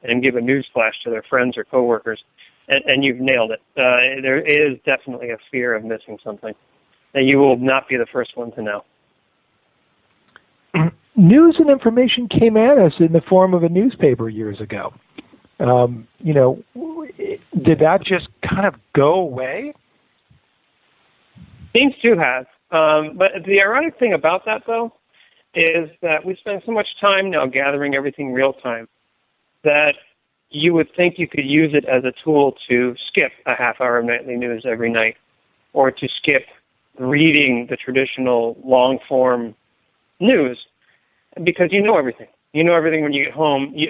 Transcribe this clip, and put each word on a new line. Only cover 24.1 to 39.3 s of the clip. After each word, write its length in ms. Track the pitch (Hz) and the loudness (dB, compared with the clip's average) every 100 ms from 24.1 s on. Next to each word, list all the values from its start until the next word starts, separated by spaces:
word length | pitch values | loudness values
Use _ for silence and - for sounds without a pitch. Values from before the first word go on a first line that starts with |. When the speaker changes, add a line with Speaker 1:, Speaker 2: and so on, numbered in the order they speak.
Speaker 1:
about 320 | 170 160 185 - | 0 0 -2 -4
that, 180 | 220 - | -8 -4
though, 280 | 226 233 - _ _ _ _ _ | -4 -6 -10 _ _ _ _ _
is 360 | 170 165 170 156 - | -2 0 0 -4 -6
that 240 | 170 156 175 | -4 -4 -4
we 100 | 185 | -10
spend 260 | 220 196 - | -8 -8 -6
so 60 | |
much 160 | 220 208 - | -6 -6 -2
time 300 | 202 196 190 | 0 0 -2
now 160 | 160 135 | -2 -2
gathering 480 | 131 139 143 143 | -2 -2 -2 -4
everything 380 | 139 139 139 139 | -4 -6 -8 -6
real 220 | 127 135 | -2 -2
time 340 | 131 127 117 113 _ _ _ _ _ _ _ | -2 -8 -10 -12 _ _ _ _ _ _ _
that 300 | 151 147 151 - _ _ _ _ _ | 0 2 0 -2 _ _ _ _ _
you 240 | 147 165 | -4 0
would 140 | 170 151 - | 0 -2 0
think 200 | 175 180 | -2 -2
you 100 | 165 | -8
could 180 | 151 135 | -6 -2
use 300 | 147 160 147 | 0 2 0
it 100 | - | 0
as 200 | 131 127 | -2 -2
a 80 | - | -6
tool 320 | 160 147 139 - - | 0 2 2 -2 -2
to 260 | 123 123 120 - | -2 -2 -6 -6
skip 220 | - 143 - - | -2 -2 -4 -6
a 100 | 123 | -4
half 240 | 123 113 | -4 -2
hour 180 | 127 120 | -2 0
of 60 | 120 | -2
nightly 320 | 120 127 123 | -4 -6 -8
news 280 | 123 113 127 | -6 -6 -6
every 240 | 113 117 | -4 -2
night 240 | 117 113 - _ _ _ _ _ | -2 -2 -4 _ _ _ _ _
or 180 | - 135 | 0 0
to 160 | - 135 - | -2 -8 -6
skip 260 | - 135 - - _ _ _ - | 0 -2 -2 -20 _ _ _ -10
reading 720 | 127 147 160 147 135 120 120 | -4 0 2 2 2 -2 -4
the 60 | - | -10
traditional 800 | - 131 135 - 127 120 117 117 | -4 -2 -2 -4 -2 0 -2 -6
long-form 920 | 131 127 127 131 - 135 127 | 0 2 4 0 -2 0 2